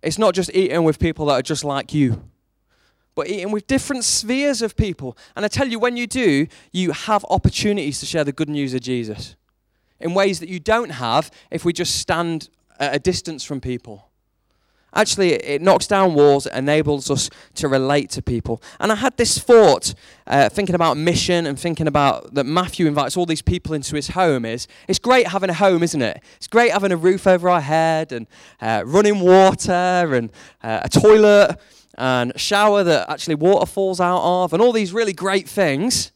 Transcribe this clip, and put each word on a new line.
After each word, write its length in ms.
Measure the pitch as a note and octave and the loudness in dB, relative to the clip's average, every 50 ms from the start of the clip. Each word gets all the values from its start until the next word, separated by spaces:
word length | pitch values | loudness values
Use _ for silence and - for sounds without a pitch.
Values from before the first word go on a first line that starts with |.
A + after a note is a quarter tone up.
It's 180 | - D#3+ D#3+ - | -6 -6 -4 0
not 140 | A3 G#3+ F3 | 0 0 2
just 180 | F3+ F#3 F3 - | 0 -4 -2 0
eating 300 | F#3 F#3+ C3+ C3 E3+ E3+ | 0 0 0 0 0 0
with 160 | D#3+ D3+ - | 0 0 0
people 260 | - E3 D#3 - D#3 D3 | -2 -2 -2 -2 -2 0
that 60 | C#3+ | 0
are 80 | B2+ | 0
just 220 | C3 - D#3 C#3 - | 0 -2 -6 -6 -4
like 300 | D3 C#3 C#3 - - - | -6 -6 -6 -8 -4 0
you, 280 | D3+ C#3+ B2+ A2+ G2+ - - _ _ _ _ _ _ _ _ _ _ _ _ _ _ _ _ _ | 0 0 0 0 -4 -8 -20 _ _ _ _ _ _ _ _ _ _ _ _ _ _ _ _ _
but 140 | - - - | -8 -6 -6
eating 220 | G3 G#3 F3 G3+ | -6 -6 -6 -4
with 160 | G#3+ G#3+ G3+ _ | -6 -6 -4 _
different 360 | C4+ C4+ - - C#4+ C4 A3+ | -4 -4 -2 -4 -8 -6 -4
spheres 580 | - - - - G#3 B3 C4 C#4+ C#4+ C#4 A3 | -4 -4 -4 -2 -2 -2 -2 0 -2 -2 -2
of 140 | A#3 A3 - | -4 -6 -2
people. 420 | - A3+ G#3 E3+ _ C#3+ B2+ A#2 _ - _ _ | -2 -4 -4 -4 _ -10 -14 -14 _ -20 _ _
And 100 | - G3+ | -6 -6
I 20 | G#3+ | -4
tell 200 | - - C#4 C4+ | -2 -2 -2 -2
you, 120 | A3+ A3+ | -2 -2
when 180 | G#3+ A#3+ A#3+ A#3+ | -2 -2 -2 -2
you 100 | A#3+ G#3+ | -6 -6
do, 400 | - C4 B3 G3 D3 C#3 D3 - - - _ _ | -4 0 2 2 2 2 0 -2 -6 -20 _ _
you 200 | _ F3 F#3 F3 | _ -4 -2 -2
have 340 | D3+ - - - A3 G3+ - - | -4 -6 -2 0 0 0 0 0
opportunities 720 | - - - - - - - G#3+ G#3 G3+ D#3 C#3+ C#3 - | -4 -2 -2 -4 -8 -4 -2 -2 -2 -2 -4 -6 -8 -8
to 60 | - | -10
share 180 | - - E3 D3+ | -6 -4 -4 -4
the 80 | C#3 | -4
good 180 | C#3 - D#3+ D3 | -4 -6 -6 -6
news 240 | D3+ D3 C#3+ C3+ B2+ | -4 -6 -6 -4 -6
of 80 | C3 | -6
Jesus 540 | B2 B2 B2+ B2 A#2 G#2+ G#2+ - - - - _ _ _ _ _ _ _ _ _ _ _ _ _ | -6 -4 -6 -6 -6 -8 -10 -12 -14 -18 -18 _ _ _ _ _ _ _ _ _ _ _ _ _
in 140 | - E3+ F3 | -8 -4 0
ways 260 | F#3 G3 G3 F#3+ D#3+ | 0 0 0 0 -4
that 100 | E3+ D#3+ | -8 -10
you 100 | F#3 F3+ | -12 -10
don't 300 | D3+ - A3 A3+ A#3+ - | -2 -2 -2 -2 -2 -4
have 420 | D#3+ A#2+ B2+ A#2 A#2 C#3+ D#3+ - _ - _ _ | -8 -8 -4 0 0 0 -2 -2 _ -20 _ _
if 140 | - E3+ - | -10 -4 -4
we 80 | F3 | -4
just 240 | F3 - F3 - - | -2 -2 -4 -4 -4
stand 540 | - - - F3+ D#3+ E3+ E3+ E3 D#3+ - - _ _ _ _ _ _ | -6 -4 -4 -4 -4 -2 -4 -6 -8 -10 -14 _ _ _ _ _ _
at 140 | C#3 C#3+ B2 | -6 -4 -4
a 60 | C#3+ | -2
distance 440 | - F#3 F3+ - - - D#3+ C3+ - | -2 -2 -4 -4 -6 -10 -14 -14 -12
from 180 | - D3 C3+ | -12 -12 -10
people. 480 | - B2+ B2+ A#2+ _ - G#2+ G2 _ _ _ _ _ _ _ _ _ _ _ _ _ _ _ _ _ _ - | -8 -8 -10 -10 _ -16 -20 -20 _ _ _ _ _ _ _ _ _ _ _ _ _ _ _ _ _ _ -2
Actually, 380 | - A3 - - - G3 F3 D#3 | -2 -2 -2 0 0 0 0 0
it, 120 | A2 - | 0 -2
it 160 | - C#3+ C#3+ | -4 -6 -2
knocks 260 | D#3+ F#3+ F#3 - - - | 2 2 2 2 2 0
down 260 | G#3 G3 F#3+ F#3 E3 | 0 2 2 2 4
walls, 320 | C#3+ D3 D3 C#3+ C#3 C3+ | 6 6 6 6 4 0
it 80 | - - | -4 -6
enables 560 | B2+ C3 C#3+ D3 D#3 D#3 D3 D3 C#3 C3 - | -4 -2 0 0 0 2 0 -2 -4 -2 -4
us 200 | C#3 C3+ - - - - - _ _ | -4 -4 -4 -8 -10 -16 -20 _ _
to 120 | - - D3 | -6 -4 0
relate 440 | C3+ C3+ C3 C3 C#3+ D3 B2+ - | 0 0 0 2 0 0 0 -2
to 100 | - - | -8 -10
people. 400 | C3 - B2 A#2 G#2 - A#2 A2 _ - - - | -6 -6 -6 -6 -4 -6 -8 -8 _ -20 -14 -6
And 120 | - G#3 | -2 -2
I 40 | A3 | -2
had 220 | G#3 B3 C4+ - - | 0 -2 -4 -2 -2
this 220 | A#3+ - - - | -2 -2 -2 -4
thought, 560 | - - B3 A3+ G#3+ F3 C#3 F2 - - - - _ - - _ _ - | 2 6 8 8 8 8 6 4 0 -8 -10 -10 _ -20 -20 _ _ -2
uh, 220 | - C#3 C#3 - | 2 2 2 2
thinking 260 | - - G3+ F3 E3+ | 2 -2 -4 -2 0
about 220 | F3 E3+ E3 C3+ D3 | 0 2 0 0 0
mission 500 | D#3 F3 E3+ B2 - - F3+ F3 E3 D3+ | 0 0 0 0 0 0 0 0 0 -4
and 120 | C#3 C3 | -6 -6
thinking 280 | - F3 E3 - E3 D#3 | -6 -6 -4 -2 -2 0
about 480 | C#3 D3 C#3+ C#3 G#2 B1 - - - | 0 2 2 2 2 0 -6 -8 -4
that 80 | C#3+ C3+ | -4 -4
Matthew 420 | B2+ D3+ F3 F3+ F3 - - F3 | -2 -2 -2 -2 -4 -4 -2 -2
invites 320 | D#3 D3 D3 C#3 B2+ - F#3 | 0 0 0 -2 -2 -2 -4
all 80 | F3 | -2
these 160 | E3+ D#3+ D3 | -2 -4 -4
people 320 | - - - F3+ - - D#3+ | -2 -4 -4 -4 -4 -6 -8
into 220 | D3 C3+ - D3+ | -6 -6 -6 -8
his 140 | D3+ C#3 - | -8 -8 -6
home 360 | - F3 F#3 E3+ D3 C3 A#2 | -2 0 2 2 2 0 -2
is, 220 | A2+ A2+ B2 - - - - _ - | -6 -8 -8 -10 -14 -18 -20 _ -6
it's 120 | F#3+ - | -6 -4
great 280 | - A#3 B3 C4 A#3+ F3 | 0 2 2 2 2 0
having 220 | E3+ G3 F#3 F#3+ | -2 -4 -2 -2
a 40 | F3 | -2
home, 280 | D#3+ G3+ G3 F#3 E3 | 2 2 2 4 4
isn't 200 | E3+ E3 - D#3 | 0 0 -2 -2
it? 200 | B2+ A2 - - _ _ - _ | -2 -4 -4 -8 _ _ -20 _
It's 100 | - - | -18 0
great 240 | - A3+ A#3+ A#3 | 2 2 4 4
having 200 | E3 G3+ G3 G3 | 2 0 0 0
a 60 | F#3 E3+ | -2 2
roof 280 | D#3+ F3+ F#3 G3 - | 2 2 2 2 4
over 240 | G3 F#3 F3+ E3+ F3+ | 2 2 4 4 2
our 120 | F3+ F3 | 0 0
head 500 | D3 C3+ D#3 D#3+ D#3+ E3 D#3+ D#3 D#3+ D#3 | 0 0 0 2 2 2 0 -2 -4 -6
and, 160 | C3 A#2 A2+ - _ - - - _ _ | -8 -12 -12 -14 _ -20 -20 -20 _ _
uh, 220 | - A2 A2+ G#2+ F2+ | -4 -2 -2 -2 -2
running 340 | A#2 C#3+ F#3+ G#3 G#3 G#3 G3+ | 0 2 2 4 4 2 2
water 520 | F3+ F3+ F#3 F#3+ F#3+ F#3+ F#3+ - - - | 4 6 8 8 8 6 4 0 -2 -2
and, 600 | F#3 F3 F3+ F3+ F3+ F3+ F3 E3 C#3 B2 A#2 A2+ - - - - _ _ | -2 0 0 0 0 0 0 0 0 -2 -2 -4 -10 -18 -20 -20 _ _
uh, 200 | _ A2+ A2 G#2+ - | _ -6 -6 -4 -4
a 60 | - | 0
toilet 680 | - - - G#3+ G#3+ G#3+ G#3+ G#3 G#3 G3+ G#3 - - - _ _ _ _ _ _ _ | 0 4 6 8 8 8 8 8 8 6 6 4 2 -4 _ _ _ _ _ _ _
and 360 | - A#2+ C3 C3 B2+ A#2+ A#2+ - | -6 -2 -2 0 0 -2 -2 -4
a 40 | - | -6
shower 440 | - - G#3 G3+ G#3 G#3+ G3+ G3+ G3 | -6 -2 0 2 4 4 4 4 2
that 260 | E3+ D#3+ C3+ F#2 - | 2 2 0 0 -4
actually 260 | D3+ C#3 - - D#3+ | -8 -8 -4 -4 -4
water 300 | D3 D3+ F3+ G3 - - | 0 4 4 4 4 2
falls 340 | - - - G3 F#3+ F#3 F3 | -2 -2 -4 -2 -2 0 0
out 220 | F#3 F3 F3+ F3+ | 0 0 0 0
of 320 | - E3 F3+ F3+ F3+ E3+ D#3+ | 0 0 0 0 0 0 0
and 80 | E3+ | 2
all 100 | A3 B3 | 2 4
these 220 | A#3 A3 G#3+ F3+ F3 | 4 2 -2 -2 -2
really 200 | A3 A#3 G#3+ F#3+ | -4 -4 -4 -4
great 340 | - F3 G3 F#3+ G3 F#3 - | -4 -4 -2 -2 -2 -4 -4
things. 640 | - - G3 D#3+ C#3 C3+ F3 B3 B3 - - - _ | -2 0 0 0 0 0 -2 -2 -2 -4 -6 -8 _